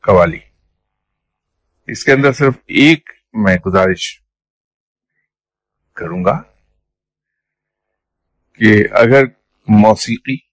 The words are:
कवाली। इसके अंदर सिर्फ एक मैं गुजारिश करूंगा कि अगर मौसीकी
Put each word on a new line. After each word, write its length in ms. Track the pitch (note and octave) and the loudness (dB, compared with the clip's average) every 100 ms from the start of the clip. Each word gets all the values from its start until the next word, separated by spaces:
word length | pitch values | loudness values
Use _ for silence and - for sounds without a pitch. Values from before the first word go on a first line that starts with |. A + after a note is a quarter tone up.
कवाली। 360 | - F#2+ E2 D#2+ _ _ _ _ _ _ _ _ _ _ _ _ _ _ - | 2 2 2 -4 _ _ _ _ _ _ _ _ _ _ _ _ _ _ -18
इसके 240 | - - | -8 -2
अंदर 200 | C3+ C#3 | 2 0
सिर्फ 360 | B2+ C#3 B2+ _ | 0 -2 -2 _
एक 380 | G#2+ D3 D#3+ - _ _ A2+ | 0 2 0 -6 _ _ -4
मैं 200 | G2 F#2 | -2 -2
गुजारिश 500 | F#2+ F#2+ F#2 F2+ - - _ _ _ _ _ _ _ _ _ _ _ _ _ _ _ _ _ - | -2 0 0 -2 -10 -16 _ _ _ _ _ _ _ _ _ _ _ _ _ _ _ _ _ -16
करूंगा 360 | E2+ F2+ F2+ - - _ _ _ _ _ _ _ _ _ _ _ _ _ _ _ _ _ _ _ _ _ | -12 -6 -4 -4 -10 _ _ _ _ _ _ _ _ _ _ _ _ _ _ _ _ _ _ _ _ _
कि 220 | A2 G#2 G#2 - | 2 2 0 0
अगर 340 | A#2 C3+ C3 _ _ _ - | 2 2 0 _ _ _ 0
मौसीकी 720 | G#2+ G#2+ G#2 - A#2 - F2 _ | 4 4 2 -4 -10 -10 -12 _